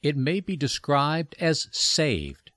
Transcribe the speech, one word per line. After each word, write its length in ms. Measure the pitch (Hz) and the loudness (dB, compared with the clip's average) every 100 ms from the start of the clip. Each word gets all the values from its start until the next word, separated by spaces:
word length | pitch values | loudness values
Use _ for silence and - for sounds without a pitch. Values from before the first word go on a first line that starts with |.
it 160 | 147 143 | 0 0
may 220 | 131 185 | 0 -2
be 160 | 190 | -2
described 800 | 180 135 - - 143 143 160 160 - | -2 -2 -4 0 2 2 0 -4 -2
as 260 | 170 156 - | 0 0 -2
saved. 800 | - - - 156 101 71 67 - | -2 0 2 2 0 -4 -10 -20